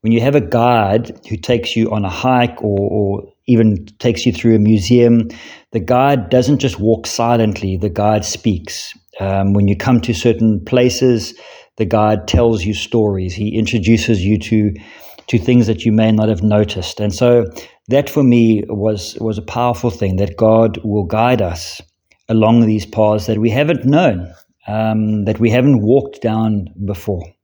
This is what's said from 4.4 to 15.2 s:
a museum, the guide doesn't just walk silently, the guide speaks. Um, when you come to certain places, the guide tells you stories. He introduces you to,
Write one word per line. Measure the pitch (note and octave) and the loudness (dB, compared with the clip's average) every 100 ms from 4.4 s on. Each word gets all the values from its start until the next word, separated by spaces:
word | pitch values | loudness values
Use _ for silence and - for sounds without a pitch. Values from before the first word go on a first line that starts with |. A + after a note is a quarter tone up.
| A#2 A2 | 2 4
a | |
museum, | G#2 G#2+ F#2 B2 A#2+ A#2 A2+ - - - _ | 4 2 4 4 6 4 0 -10 -20 -20 _
the | A2+ | -8
guide | E2+ B2 C#3 C#3 F#2 | 0 2 2 0 2
doesn't | B2+ B2+ D3 | 0 2 0
just | C#3 - | -2 -2
walk | G#2+ A2+ - | 0 0 -4
silently, | - A#2 A#2 G#2+ F#2+ G2 F#2+ | -4 0 2 0 -2 -6 -4
the | G2+ | -4
guide | E2 G#2 G#2+ - | -2 0 0 -2
speaks. | - A#2 F2 D2+ - - - _ - | -4 -4 -4 -6 -14 -16 -20 _ -8
Um, | G2 G2 G2 | -4 -2 0
when | G2+ G2+ | 2 2
you | G2+ | 0
come | - B2 | 0 0
to | - | 0
certain | G#2+ A#2+ A2+ A2+ G#2 - | 0 0 2 0 0 -2
places, | B2 B2 - C3 A#2+ - - - - _ - | 0 0 2 0 0 -4 -16 -20 -20 _ -6
the | G2+ | -2
guide | A2 G#2+ G#2+ - | 2 2 0 0
tells | B2+ A#2 A2 G2 | 2 2 0 -4
you | |
stories. | G2+ - A#2 G#2 F#2+ F#2 | -6 -4 0 0 -2 -6
He | F2+ G#2+ A2 | -6 -4 -2
introduces | G#2+ A#2 E2+ A2+ - G#2 | -2 -2 2 0 2 -2
you | F#2+ G#2 | 0 -2
to, | - A2 G#2 - - - - - | 0 0 0 -4 -16 -20 -20 -20